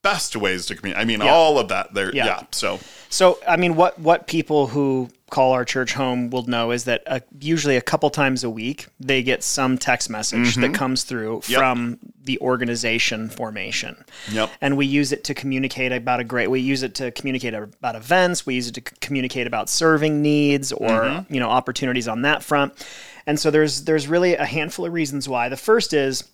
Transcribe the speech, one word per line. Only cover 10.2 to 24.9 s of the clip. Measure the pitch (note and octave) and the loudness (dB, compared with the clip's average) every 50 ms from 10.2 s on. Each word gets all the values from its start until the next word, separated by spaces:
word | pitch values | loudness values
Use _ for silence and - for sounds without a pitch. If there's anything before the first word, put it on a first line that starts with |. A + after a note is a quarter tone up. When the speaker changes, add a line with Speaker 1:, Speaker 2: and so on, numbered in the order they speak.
| A2 - A#2 A#2 A#2+ A#2+ - | -6 -2 0 2 2 2 2
Speaker 2:
that | B2 | 2
Speaker 1:
Mm-hmm. | - - - | 0 0 0
Speaker 2:
comes | G3+ C#3 C3 C3 B2 - | -2 -2 0 0 -2 -4
through | - C3 A#2 A2 A2 A2+ G#2+ - | -4 -6 -6 -6 -6 -6 -6 -4
Speaker 1:
Yep. | - B2 C3 | 0 2 4
Speaker 2:
from | C3+ B2+ B2 A#2+ A#2+ A#2+ A#2 - - - _ _ C3 | 4 4 2 0 -2 -6 -6 -10 -14 -20 _ _ -6
the | C3+ C3 - | -6 -4 -2
organization | - B2+ B2+ A#2+ B2+ A#2+ A#2+ A#2 A#2 A2+ A2+ A#2 - - A#2 A2 A2 A2 | 0 0 0 0 0 -2 -2 -2 0 0 0 2 0 0 -2 -4 -8 -8
Formation. | - - B2 A2 G#2+ G#2 F#2 - - - - - - _ - - - - - - | -8 -8 -10 -8 -8 -8 -8 -6 -6 -6 -6 -8 -14 _ -20 -20 -20 -16 -12 -6
Speaker 1:
Yep. | G#2+ A2 A2 - - - | -2 -2 -2 -2 -2 -2
Speaker 2:
And | - C#3 C#3 | 0 0 2
we | C#3 C#3+ | 2 2
use | C3+ C#3 C#3+ C#3+ C3 C#3+ | 2 2 2 2 2 -2
it | C#3+ - | -4 -4
to | - C#3 | -8 -8
communicate | - - C#3 C3 C3 C3+ B2+ - C3 C3 B2+ B2+ | -6 -4 -4 -2 -2 -4 -4 -4 -4 -4 -2 -4
about | B2 A#2 B2+ B2+ B2 | -4 -2 -2 -2 -2
a | B2 | -2
great, | A2 B2+ B2 A#2 G#2 | -4 -2 -2 0 0
we | B2+ C3 | 0 0
use | B2+ C3+ C#3 B2+ C3 | 0 0 -2 -2 -2
it | A#2+ G2 | -6 -6
to | - C3+ B2 | -6 -8 -8
communicate | D3+ - - C#3 C3 B2+ B2+ A#2 A2 | -8 -8 -6 -6 -6 -4 -6 -6 -6
about | G#2+ G#2+ G2+ - _ - B2+ A2 | -8 -10 -12 -14 _ -8 -6 -6
events. | A2 A2 B2 F3 F#3 F#3 F3+ F3 - - | -6 -2 2 4 4 4 2 0 -2 -4
We | C#3+ B2+ | -2 -2
use | B2+ A#2+ | -2 -2
it | A#2+ A2 | -4 -10
to | B2+ | -12
c-, | - - _ _ | -14 -14 _ _
communicate | - - C#3+ C3+ B2+ B2 - C3 A#2+ | -8 -4 -4 -2 -2 -2 -4 -4 -4
about | A#2 A#2 A2 G#2 - | -2 -4 -4 -4 -2
serving | - - E3 D#3+ D#3+ D3 D3+ D#3 D3+ D3 | -2 2 4 4 4 4 4 2 2 2
needs | D3 D3 D3 D3 D3 C#3+ C#3+ C#3 C3+ C3 - | 2 4 4 4 4 4 2 2 0 -4 -6
or, | - A2+ A2+ | -2 0 2
Speaker 1:
Mm-hmm. | A2+ A2+ A2+ A#2+ C#3+ F3 F#3+ _ C#3+ | 2 2 2 0 -2 -4 -6 _ -2
Speaker 2:
you | C3 | -2
know, | B2 A2 | 0 2
opportunities | A#2+ A#2+ - B2+ B2 - C#3 B2+ B2 B2+ A2+ A#2 | 2 0 0 -2 -6 -4 -2 -2 -2 -2 -2 -4
on | A2 A#2+ B2+ | -4 0 2
that | D3 D3+ - - | 2 0 0 0
front. | - D3+ C#3+ C#3 C#3+ - - - - - - - - - - - | 2 2 2 2 0 -4 -14 -20 -18 -18 -18 -20 -20 -20 -10 -2
And | - D3 D3+ | -2 -2 2
so | - D#3 | 2 4
there's, | D3 D#3 D#3 D3+ C3+ - - | 4 4 4 2 0 -4 -2
there's | D#3+ D#3 D#3 C#3 | 0 0 0 0
really | C#3+ D#3+ F3 F3+ F3+ E3+ | 0 2 2 4 4 2
a | - D3 | 2 -2
handful | B2 B2 D#3+ D3+ E3 - - F3 | -4 -2 -4 -4 -4 -6 -6 -6
of | E3+ | -4